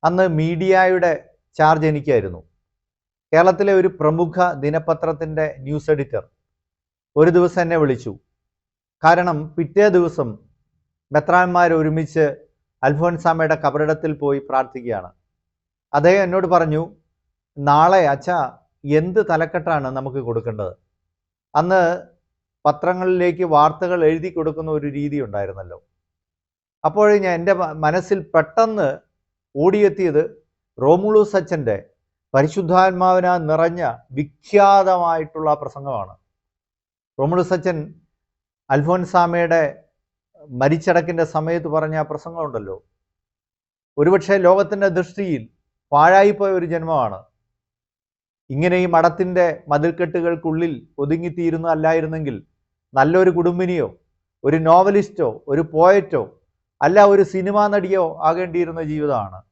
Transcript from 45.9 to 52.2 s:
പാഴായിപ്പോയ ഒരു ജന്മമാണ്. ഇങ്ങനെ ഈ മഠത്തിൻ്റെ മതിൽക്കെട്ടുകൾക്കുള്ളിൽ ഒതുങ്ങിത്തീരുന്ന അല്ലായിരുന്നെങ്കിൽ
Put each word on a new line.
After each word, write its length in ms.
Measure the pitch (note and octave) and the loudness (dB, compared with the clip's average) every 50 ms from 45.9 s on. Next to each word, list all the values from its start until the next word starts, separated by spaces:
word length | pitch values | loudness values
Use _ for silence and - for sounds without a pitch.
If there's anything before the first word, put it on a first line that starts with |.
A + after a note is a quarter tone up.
പാഴായിപ്പോയ 580 | C#3+ C#3+ D3+ E3+ F#3 G3 G3+ G#3 G3+ G3+ G3+ G3 | 2 4 4 6 6 6 6 4 2 0 -2 -2
ഒരു 160 | F#3+ F#3 F3 | 0 -2 -2
ജന്മമാണ്. 520 | E3 E3 E3 D#3+ D#3+ D#3+ C#3+ B2 G#2+ G2 F#2+ - _ _ _ _ _ _ _ _ _ _ _ _ _ _ _ _ _ _ _ _ _ _ _ _ _ | -2 -6 -6 -4 -2 -2 -2 -2 -2 -4 -10 -16 _ _ _ _ _ _ _ _ _ _ _ _ _ _ _ _ _ _ _ _ _ _ _ _ _
ഇങ്ങനെ 260 | C3 C#3 D#3+ F3+ F3+ F#3 | -4 -2 0 0 2 0
ഈ 60 | F3+ | 0
മഠത്തിൻ്റെ 600 | F3 E3+ E3 E3 F3 D#3+ E3+ F#3+ F3+ F3+ F#3 F3 E3+ D3+ - - D3 | 2 2 2 2 2 0 0 -4 -2 0 0 0 0 -2 -6 -6 -2
മതിൽക്കെട്ടുകൾക്കുള്ളിൽ 1040 | D3 D3 D3+ E3+ E3 E3 F3+ D#3+ D#3+ F3 E3+ E3+ E3+ E3 E3 E3 D#3 D#3+ E3+ E3+ D3 A#2+ - _ _ - | -2 0 0 -2 -2 -2 -6 -4 -4 -4 -2 -2 -4 -4 -4 -4 -4 -2 -2 -4 -6 -8 -12 _ _ -8
ഒതുങ്ങിത്തീരുന്ന 680 | C#3+ C#3+ D#3 E3 E3+ F3 D#3 F3 E3+ E3 D#3+ D#3+ E3 E3 | -4 -4 -4 -4 -4 -8 -6 -4 -4 -4 -2 -2 -2 -2
അല്ലായിരുന്നെങ്കിൽ 680 | D#3+ D#3 D#3 D#3+ E3 E3 D#3 D#3 D#3+ D#3+ | -2 0 0 0 0 0 -2 -4 -6 -6